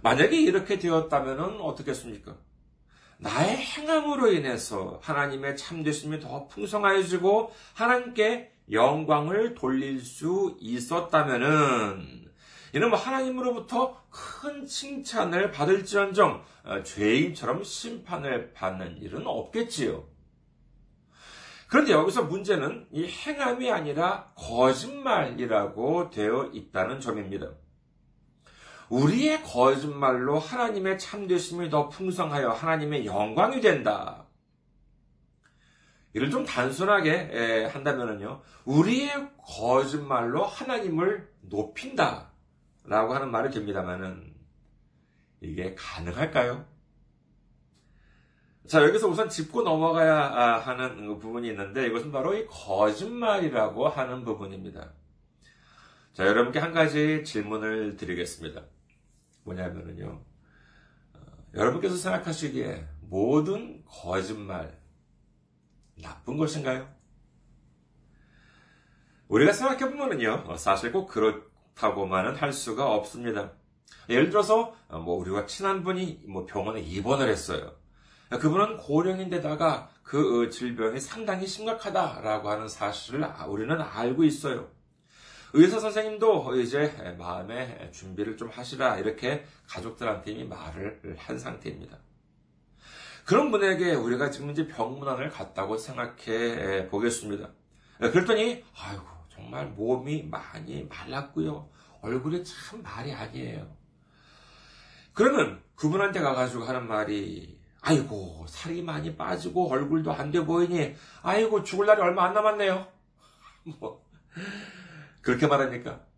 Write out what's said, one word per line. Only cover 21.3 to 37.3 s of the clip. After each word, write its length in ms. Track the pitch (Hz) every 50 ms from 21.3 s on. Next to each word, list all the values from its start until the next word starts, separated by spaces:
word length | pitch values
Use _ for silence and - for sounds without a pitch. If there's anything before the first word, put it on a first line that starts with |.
| - - - - - - - -
그런데 240 | - 285 302 277
여기서 320 | 175 151 160 196 - 247 -
문제는 640 | - 170 196 - 202 196 156 135 143 - 120 - _
이 160 | - 151 175
행함이 640 | - - - - 277 302 277 277 247 247 254 254 247
아니라 640 | 214 175 156 147 139 151 170 185 196 - - - _
거짓말이라고 1800 | - - - 113 120 127 131 - - - 254 277 285 269 262 220 165 139 127 120 120 123 113 110 104 101 95 - 107 117 143 165 175 170 -
되어 400 | - 110 104 107 120 135 143 -
있다는 460 | - 107 - - - 92 92 90 87 87
점입니다. 520 | - 165 - 104 98 95 98 98 - - - - - _ _ _ _ _ _ _ _ _ _ _ _ _ _ _ _ - - - - - - - - _
우리의 540 | 113 127 143 151 202 247 285 311 311 311
거짓말로 960 | - - - 123 127 135 135 135 147 151 143 143 139 131 127 123 127 139 147 156
하나님의 580 | - - 247 247 240 220 208 196 185 190 190 185
참되심이 720 | - - - 202 202 185 180 175 165 - 175 175 175 160
더 180 | 151 147 147 -
풍성하여 600 | - - 190 185 175 185 170 156 147 143 139 117
하나님의 560 | 113 - 160 160 160 156 151 147 147 135 110
영광이 540 | 101 95 101 104 110 110 151 202 247 269 254
된다. 680 | 220 202 165 127 110 107 104 95 - - - - - _ _ _ _ _ _ _ _ _ _ _ _ _ _ _ _ _ _ _ _ _ _ _ _ _ _ _ _ _ _ _ _ _ _ _ _ _
이를 180 | - 110 131 151
좀 140 | - 262 -
단순하게, 840 | - - 127 123 135 135 - 185 202 208 196 160 156 160 - - -